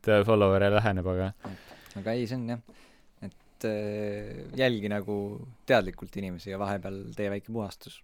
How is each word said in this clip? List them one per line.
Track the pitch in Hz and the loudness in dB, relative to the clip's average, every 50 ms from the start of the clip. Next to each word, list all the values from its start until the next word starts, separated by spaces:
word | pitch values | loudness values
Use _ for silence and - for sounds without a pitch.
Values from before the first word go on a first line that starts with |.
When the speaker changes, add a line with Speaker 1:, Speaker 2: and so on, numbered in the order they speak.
| - | 2
Speaker 1:
äh, | 110 104 104 101 | 4 6 6 6
follower'e | 110 110 104 101 95 95 95 101 101 | 6 6 6 6 6 6 6 6 6
läheneb, | 104 104 110 104 95 92 87 92 | 4 4 4 2 2 0 0 0
aga | 90 92 95 98 - - - 98 95 - - - - - - - - | 0 0 -2 -4 -6 -8 -12 -14 -14 -14 -18 -20 -20 -20 -20 -16 -12
Speaker 2:
Aga | 101 95 113 117 | -8 -4 -4 -2
ei, | 123 120 | -2 -2
see | 107 131 127 | -4 -4 -4
on | 117 | -4
jah, | 117 120 117 - - - - - _ _ _ _ _ _ - | -6 -6 -8 -10 -16 -20 -20 -20 _ _ _ _ _ _ -14
et, | - 92 - _ _ _ _ - - | -14 -14 -14 _ _ _ _ -6 -4
äh, | 110 107 104 104 104 104 107 104 104 101 104 104 - - - - - - | -4 -2 -2 -4 -4 -4 -4 -4 -4 -6 -6 -8 -10 -12 -12 -12 -6 0
jälgi | 127 131 127 120 104 101 101 | 2 4 4 4 2 0 -2
nagu | 104 104 92 104 104 101 101 101 104 - - 127 - _ _ | -2 -2 -2 -2 -4 -4 -4 -6 -8 -10 -12 -16 -18 _ _
teadlikult | - 127 110 95 - - - 101 - - | 4 4 4 4 2 -4 -10 -12 -10 -8
inimesi | 98 98 92 90 85 - 98 95 | -8 -6 -6 -8 -8 -10 -8 -6
ja | |
vahepeal | 98 101 98 101 95 92 98 98 98 101 110 | -4 -2 -2 -2 -4 -4 -8 -10 -10 -10 -10
tee | 80 104 104 98 | -8 -6 -4 -4
väike | 101 101 - 113 | -4 -6 -8 -8
puhastus. | 110 117 104 92 - - - - - - | -8 -6 -6 -8 -10 -14 -18 -20 -20 -20